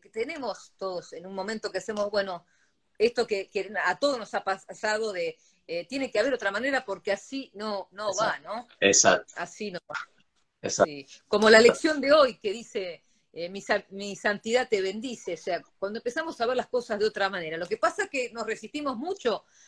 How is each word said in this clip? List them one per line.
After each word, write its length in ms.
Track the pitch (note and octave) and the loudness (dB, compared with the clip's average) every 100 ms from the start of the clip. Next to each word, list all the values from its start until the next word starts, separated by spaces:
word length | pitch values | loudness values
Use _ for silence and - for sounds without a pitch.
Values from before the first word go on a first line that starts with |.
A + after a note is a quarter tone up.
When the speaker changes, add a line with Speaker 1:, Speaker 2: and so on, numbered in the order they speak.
Speaker 1:
que 80 | _ | _
tenemos 600 | A3 B3 D#4+ B3 F#3+ - _ | -8 -6 -6 -8 -8 -12 _
todos 360 | F#3+ F3+ D#3+ | -6 -6 -10
en 140 | D3+ F3+ | -14 -10
un 80 | |
momento 360 | G3 F#3+ A3 G#3 | -8 -6 -6 -6
que 80 | F#3+ | -6
hacemos, 320 | - G#3 G#3 | -6 -4 -2
bueno, 340 | G#3 G3 F3 - _ _ _ _ - | -2 -2 -6 -12 _ _ _ _ 0
esto 280 | A3 A#3+ A#3 | 2 2 0
que, 220 | G3+ F#3+ | -2 -2
que 220 | G3+ F#3+ G3+ | -6 -4 -2
a 120 | E3 F#3 | 0 0
todos 200 | C#4+ B3+ | 0 -2
nos 160 | G#3+ | -4
ha 80 | G#3 | -4
pasado 720 | - F#3+ - F#3 G#3+ G#3+ A3 | -2 -4 -6 -6 -2 -2 -2
de, 240 | F#3 E3+ D#3+ _ _ - | -4 -6 -6 _ _ -8
eh, 160 | E3+ E3+ | -8 -6
tiene 240 | C4+ C4+ | -6 -2
que 80 | G#3 | 0
haber 160 | A#3+ | 0
otra 160 | B3+ G3 | 0 -2
manera 340 | G3+ C4 C4+ | -2 0 -2
porque 280 | A3 F#3 - | -2 -6 -2
así 400 | G3 - C4+ C4 | -4 -4 -10 -10
no, 340 | G3 G#3+ G3+ F#3 | -8 -6 -6 -8
no 160 | F#3 G#3+ | -8 -4
Speaker 2:
Exacto. 380 | F#3+ G#3+ D3 D#3 | 0 0 -2 -6
Speaker 1:
va, 80 | G#3+ | -12
¿no? 120 | - - | -12 0
Speaker 2:
Exacto. 520 | G2 G2 G2 F#2 - - | 4 6 6 4 0 -10
Speaker 1:
Así 340 | F3 - G#3+ | -10 -8 -10
no 80 | F3 - | -10 -12
va. 80 | D3 - _ _ _ _ _ | -12 -12 _ _ _ _ _
Speaker 2:
Exacto. 280 | - - - | -4 2 2
Speaker 1:
Sí. 160 | C#3+ C#3 - _ | 0 -16 -20 _
Como 220 | G#3 A3 | 4 10
la 80 | A3 | 10
Speaker 2:
Exacto. 140 | A#3 | 10
Speaker 1:
lección 280 | - E4 D4+ | 6 2 0
de 120 | C4+ | 6
hoy 220 | D#4 C4+ - | 6 6 2
que 140 | G#3+ | -6
dice, 500 | G#3+ A3+ A3+ F#3 D#3+ _ _ _ | -6 -8 -8 -8 -10 _ _ _
eh, 160 | - E3+ | -10 -10
"Mi 120 | G3 | -8
sa-, 240 | - G#3 - | -2 -2 -2
mi 260 | G3 G3+ G3 | -12 -10 -4
santidad 520 | A3 G3+ A3 A#3+ B3 | -2 -2 0 0 2
te 120 | G3+ | 0
bendice". 540 | F#3+ G3+ B3+ A#3 - | 0 -4 -8 -10 -8
O 20 | E3 | -8
sea, 260 | - E3+ - _ | -4 -6 -6 _
cuando 200 | G3 A3 | -8 -6
empezamos 420 | A#3+ B3+ D#4+ - | -6 -6 -6 -4
a 60 | A#3 | -2
ver 100 | B3 | 0
las 120 | - | -2
cosas 300 | B3 - G#3 | -4 -2 -2
de 60 | G#3+ | -2
otra 220 | G3+ G3 | 0 -2
manera. 280 | F#3+ D#3+ D#3+ | -2 -6 -6
Lo 80 | F3+ | -4
que 100 | A3 | 0
pasa 280 | E4 E4+ | 0 0
es 60 | G4 | -2
que 200 | C#4 A#3+ | -4 -4
nos 140 | A3+ A3 | -4 -6
resistimos 500 | G#3+ G#3+ D4+ D4 A#3 | -6 -8 -6 -4 -4
mucho 480 | D#4 G4 A#3+ G3 - _ | -6 -2 0 -2 -4 _